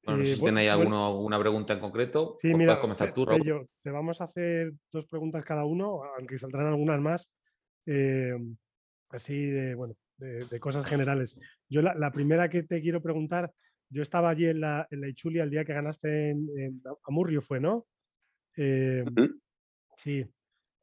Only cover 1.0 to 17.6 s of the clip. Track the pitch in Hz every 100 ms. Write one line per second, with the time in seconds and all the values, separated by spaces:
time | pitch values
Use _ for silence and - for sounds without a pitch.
1 | 104 98 107 104 104 107 104 101 101 107
2 | 123 151 160 - 165 165 165 160 110 101
3 | 104 - 131 131 156 147 131 _ 147 143
4 | 160 165 170 180 170 170 165 147 _ 160
5 | 151 160 160 160 - 151 147 170 202 175
6 | 139 131 127 131 131 139 151 151 151 143
7 | 151 175 - _ _ _ _ _ - 139
8 | 135 131 127 123 120 113 _ _ _ _
9 | _ 123 - 143 143 139 131 120 120 113
10 | _ _ 131 120 123 120 143 139 135 143
11 | 139 139 123 - - _ _ 143 170 165
12 | 147 139 143 165 175 175 160 170 160 170
13 | 160 160 156 175 175 _ _ _ _ 135
14 | 147 180 170 160 170 160 151 147 160 143
15 | 139 135 170 165 151 151 156 147 147 151
16 | 151 151 151 147 151 143 135 131 131 143
17 | - 147 180 151 - 135